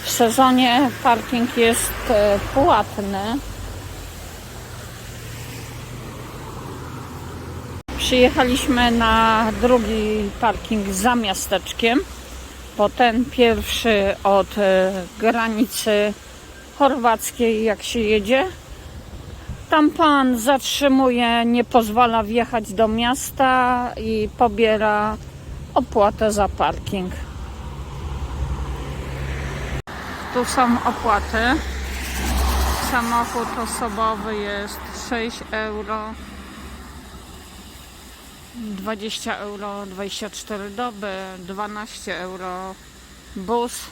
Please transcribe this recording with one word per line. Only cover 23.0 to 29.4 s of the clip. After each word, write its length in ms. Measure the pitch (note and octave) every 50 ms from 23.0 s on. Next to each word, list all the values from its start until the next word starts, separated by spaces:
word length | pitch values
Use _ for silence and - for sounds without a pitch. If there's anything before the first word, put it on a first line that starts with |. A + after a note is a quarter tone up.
| A#3+ A#3+ B3+ C4+ - - - - C4+ C4 B3+ B3+ B3+ B3 B3+ B3 B3 B3 - -
i 320 | A3 A3 A3 G#3+ G#3+ G#3 - -
pobiera 800 | B3 A#3 G3+ G3+ A#3 A3 G#3+ G#3+ G#3+ G#3+ G#3 G#3 G#3 G#3+ G#3+ G#3+ - - - - - - - - - - -
opłatę 580 | C#4 C4 - - A#3+ G3+ G#3 G#3+ - A3 G#3+
za 180 | G#3 G#3 G3 F#3
parking. 640 | - - D#3+ D3 D3+ - - - - F#3+ F#3 F3+ - - - - - - - - - - - - - - - - - - - - - - - - - - C#2 - - C#2 C2+ C2+ - - C2+ C2+ - C#2 - - - - C2+ - C2+ -